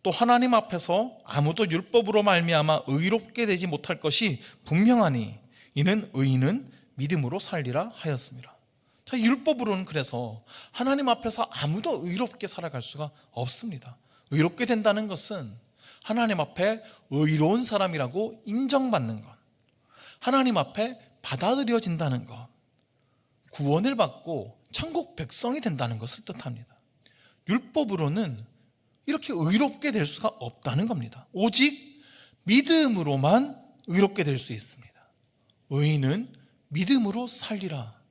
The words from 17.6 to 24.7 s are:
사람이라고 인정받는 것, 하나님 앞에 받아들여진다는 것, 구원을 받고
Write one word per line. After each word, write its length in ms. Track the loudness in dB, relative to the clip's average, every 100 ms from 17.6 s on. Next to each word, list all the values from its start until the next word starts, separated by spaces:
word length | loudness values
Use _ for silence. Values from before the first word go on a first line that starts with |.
사람이라고 800 | 2 0 0 -2 -4 -4 -6 -8 -6
인정받는 760 | -2 2 2 2 0 0 -6
것, 100 | -12 -20 _ _ _ _ _ _ -20 -6
하나님 380 | 0 2 4 2
앞에 420 | -2 -2 -4 -6 _ _
받아들여진다는 1040 | -8 -2 2 2 2 0 0 -2 -2 -2 -6
것, 240 | -18 -20 _ _ _ _ _ _ _ _ _ _
구원을 440 | -4 0 2 0 0
받고 640 | -2 -2 -10 -10 -10 -18 _